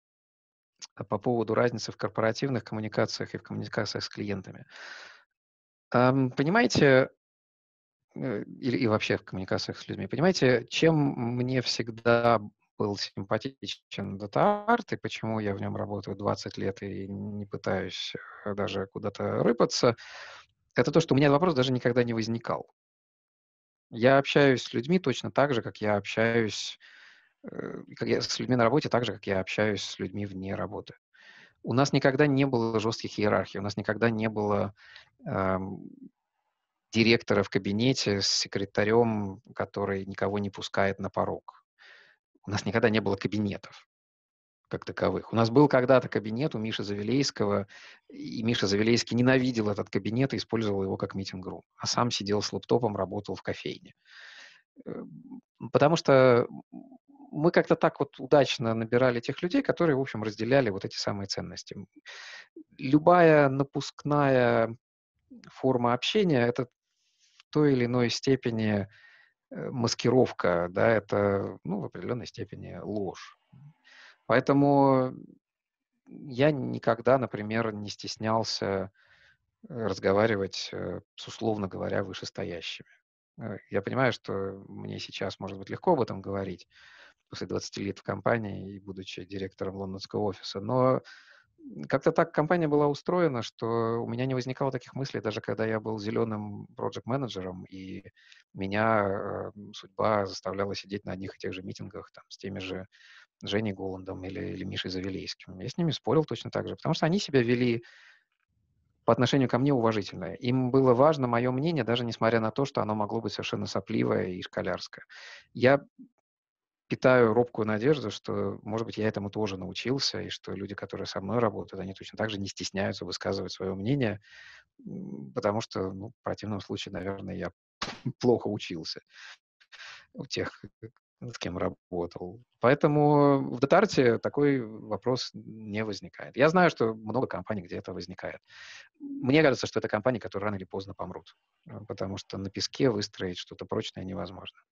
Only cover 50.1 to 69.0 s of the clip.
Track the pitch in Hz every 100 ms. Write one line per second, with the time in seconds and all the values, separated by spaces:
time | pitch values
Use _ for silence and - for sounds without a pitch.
50.1 | 117 135 110 - 113 107 98 95 92 98
51.1 | 98 95 95 92 85 - - 107 - 120
52.1 | - 101 104 - 98 - 120 113 101 92
53.1 | 104 98 95 - 90 71 - - _ _
54.1 | - - - - - _ - - - -
55.1 | 151 - - - - 117 131 143 165 -
56.1 | 135 131 120 - 69 - - - - _
57.1 | - - 147 165 180 - 165 165 - 139
58.1 | - 131 147 127 - 113 113 113 120 127
59.1 | 120 - - 175 277 - - 170 131 135
60.1 | 110 110 104 113 139 117 95 113 - -
61.1 | 101 98 - 92 90 - 98 92 _ -
62.1 | - - - - 330 - - 131 151 165
63.1 | 180 165 151 139 139 135 139 - - 143
64.1 | 147 139 127 120 117 113 117 _ _ _
65.1 | _ _ 240 - - 131 123 120 123 -
66.1 | 214 185 131 120 127 120 _ _ _ _
67.1 | _ _ _ _ 151 147 127 120 123 117
68.1 | - 135 131 120 113 110 104 98 -